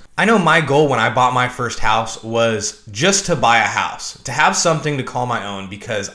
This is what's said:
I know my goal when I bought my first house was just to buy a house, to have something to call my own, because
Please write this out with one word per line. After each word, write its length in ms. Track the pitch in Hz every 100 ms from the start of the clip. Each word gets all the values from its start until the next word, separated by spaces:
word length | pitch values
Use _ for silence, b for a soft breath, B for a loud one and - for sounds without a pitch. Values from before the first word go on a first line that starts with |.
| - -
I 80 |
know 140 | 196 220
my 220 | 160 165
goal 280 | 139 139 147
when 100 | 120
I 160 | 117
bought 180 | 117 123
my 160 | 127 127
first 300 | - 117 -
house 460 | 110 110 113 -
was 580 | 113 113 117 107 104 - 113
just 360 | 101 180 196 -
to 100 | 151
buy 220 | 120 117
a 80 | 104
house, 540 | 104 90 - - -
to 80 | -
have 240 | 127 170 196
something 400 | 170 156 151 139
to 80 |
call 220 | 127 127 123
my 200 | 110 101
own, 220 | 98 95
because 420 | 104 - 107 98